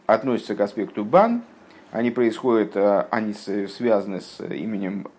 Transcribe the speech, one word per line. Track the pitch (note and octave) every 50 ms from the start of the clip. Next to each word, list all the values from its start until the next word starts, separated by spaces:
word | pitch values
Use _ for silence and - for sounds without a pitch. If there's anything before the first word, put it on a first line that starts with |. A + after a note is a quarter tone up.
| _ -
относятся | A2 A2 C#3 C3 A#2+ G#2+ - - G#2
к | F2+
аспекту | G2+ G2+ - A2 G2 F#2 - A2 G#2
Бан, | G#2+ C#3 F3+ G#3+ A#3 A#3 A#3+ - - - - - - - - - -
они | - A2+ A#2+ B2
происходят, | A#2+ B2+ A#2+ A2+ A2 - - B2+ A#2 A2 G#2 - -
э, | G2+ G2 G#2 G2+ F#2+ - -
они | - A2+ A2 G#2+ G2+
с-, | - - G2+ G2 G#2 G2 G2
связаны | - - B2 A#2 A2 G2+ F#2+ G2 F#2+ F2+
с | - - - -
именем | - - - C#2 D#2+ A2 A2 G2 G2 F#2 G2+ G2 - - -